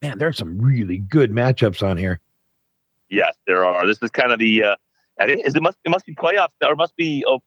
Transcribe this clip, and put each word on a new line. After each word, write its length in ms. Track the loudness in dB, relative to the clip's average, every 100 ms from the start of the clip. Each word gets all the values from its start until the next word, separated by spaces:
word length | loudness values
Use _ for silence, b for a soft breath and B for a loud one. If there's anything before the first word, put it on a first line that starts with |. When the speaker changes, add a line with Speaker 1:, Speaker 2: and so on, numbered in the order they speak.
Speaker 1:
"Man, 160 | -10 -4
there 100 | -4
are 60 |
some 240 | -4 -8 -2
really 380 | 2 2 0 -4
good 340 | 0 2 2
matchups 520 | 2 0 2 0 0 -2
on 100 | -2
here." 220 | -4 -6 -10 _ _ _ _ _ _ _ _
Speaker 2:
Yes, 260 | -2 0 -2 -2
there 180 | 2
are. 220 | 2 2 0
This 140 | -2
is 80 | -2
kind 220 | 0 0
of 80 | 2
the, 240 | 2 2
uh, 120 | 2 0 _ _ _ -2
I 80 | 0
think, 180 | 0 0
is 100 | 0
it 60 |
must, 160 | 0 -2 -2
it 40 |
must 180 | -2 -4
be 80 | -4
playoffs 320 | -2 0 -2 0 -2
or 100 | 0
must 200 | -2 -2
be, 280 | -4 -2 0
uh, 80 | -2